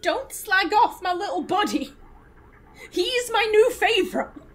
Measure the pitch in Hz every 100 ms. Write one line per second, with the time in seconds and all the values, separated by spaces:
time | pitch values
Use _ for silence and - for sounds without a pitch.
0 | 349 370 539 - - 381 392 415 466 -
1 | 359 359 392 - 226 359 415 302 - -
2 | - - - - - - - - - -
3 | 403 494 - 415 440 427 480 - 403 453
4 | - - - - -